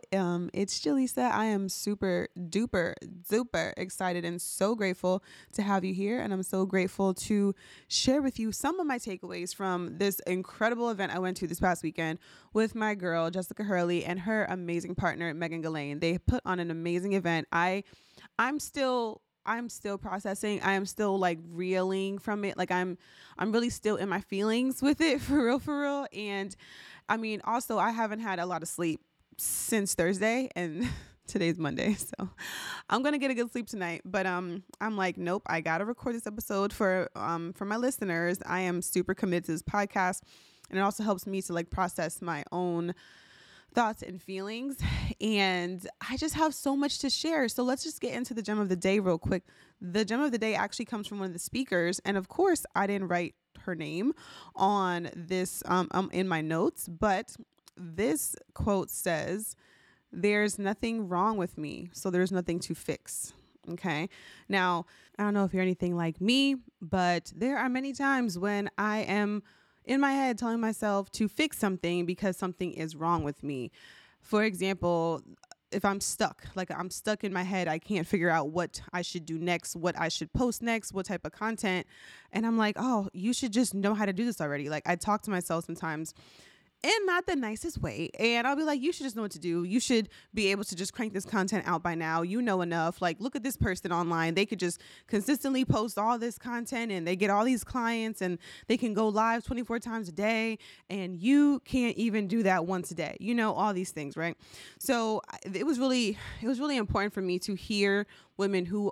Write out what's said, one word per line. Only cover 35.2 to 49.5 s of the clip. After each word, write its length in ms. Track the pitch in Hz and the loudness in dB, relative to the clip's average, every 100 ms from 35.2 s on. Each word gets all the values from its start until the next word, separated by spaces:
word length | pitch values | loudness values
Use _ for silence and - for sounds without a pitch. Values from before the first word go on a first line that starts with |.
| 170 190 - | -2 -2 -2
I 140 | 165 | -2
gotta 240 | 165 165 | 0 -2
record 300 | 208 240 262 | -2 -4 -4
this 140 | 233 220 | -4 -6
episode 440 | 208 - 202 202 | -10 -2 0 0
for, 380 | - 202 185 - - | 2 2 2 0 -4
um, 360 | 113 170 170 | -2 -2 -4
for 120 | - | -6
my 120 | 202 220 | -4 0
listeners." 600 | 247 - 196 165 175 175 - | 0 0 -2 0 0 -2 -2
I 140 | 180 | -2
am 200 | 185 175 | 0 -2
super 320 | - 180 180 | 0 0 0
committed 340 | 190 202 175 - | 0 0 0 0
to 60 | |
this 100 | 160 | -4
podcast, 580 | - 208 202 202 180 190 - - - _ - | 0 -2 0 0 0 0 -10 -20 -20 _ -6
and 80 | 190 | 0
it 40 | |
also 200 | 196 202 | 0 0
helps 240 | 214 190 - | 0 0 -2
me 160 | 190 | -4
to, 100 | - | -2
like, 160 | 170 170 | -4 -2
process 540 | - 180 - 165 - | -2 -2 0 -4 -4
my 220 | 175 151 - | -4 -4 -4
own 420 | 175 180 170 170 180 - - - - - - _ | -2 0 0 -2 -6 -14 -20 -20 -20 -20 -20 _
thoughts 280 | - 226 220 | 0 0 -2
and 180 | - 180 | -10 -12
feelings, 560 | - 190 196 226 269 269 - - - - | -8 -8 -6 -6 -6 -4 -2 0 -2 -2
and 720 | 214 208 190 180 180 180 - - - | 2 4 4 2 0 -4 -10 -12 -6
I 120 | 254 | -4
just 160 | 311 | -2
have 180 | 302 311 | 2 0
so 240 | - 277 277 | 2 0 2
much 220 | 285 - | 0 0
to 100 | 277 | -2
share. 400 | - 320 320 240 | 0 0 2 0
So 140 | - | 0
let's 200 | 247 269 | 0 0
just 200 | 320 - | -4 -6
get 100 | 247 | -4
into 220 | 233 247 | -4 -4
the 80 | 226 | -4
gem 160 | 208 214 | -2 0
of 100 | 202 | 2
the 80 | 180 | 2
day 220 | 190 202 | 4 4
real 180 | 190 165 | 4 2
quick. 280 | - 185 - | 0 -2 -4